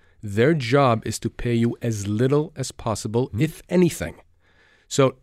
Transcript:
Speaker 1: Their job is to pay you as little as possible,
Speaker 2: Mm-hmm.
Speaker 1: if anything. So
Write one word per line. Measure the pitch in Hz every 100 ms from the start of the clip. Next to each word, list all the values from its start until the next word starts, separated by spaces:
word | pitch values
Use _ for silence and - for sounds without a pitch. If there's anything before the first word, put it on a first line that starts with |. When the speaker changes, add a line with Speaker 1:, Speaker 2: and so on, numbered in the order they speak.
| _ _
Speaker 1:
Their | 107 101 127
job | 165 117 143 135 113 -
is | -
to | 113
pay | - 120
you | 120 117 117
as | 120 107 98
little | 107 131 143 156 -
as | 131
possible, | - 120 104 - 110 131
Speaker 2:
Mm-hmm. | 104
Speaker 1:
if | 151 - -
anything. | 180 175 - - - _ _ _ _ _ _ _
So | - 131 -